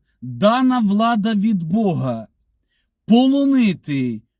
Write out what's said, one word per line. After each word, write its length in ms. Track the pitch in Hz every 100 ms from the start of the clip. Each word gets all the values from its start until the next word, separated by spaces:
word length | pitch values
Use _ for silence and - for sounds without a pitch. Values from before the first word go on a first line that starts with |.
| - _
дана 560 | 123 120 202 247 254 254
влада 560 | 208 202 226 233 214
від 280 | 214 214 202
Бога 680 | 160 208 208 139 131 113 107 _ _ _ _ _ _ _ -
полонити 1160 | 233 262 277 277 269 220 156 - 139 127 110 - _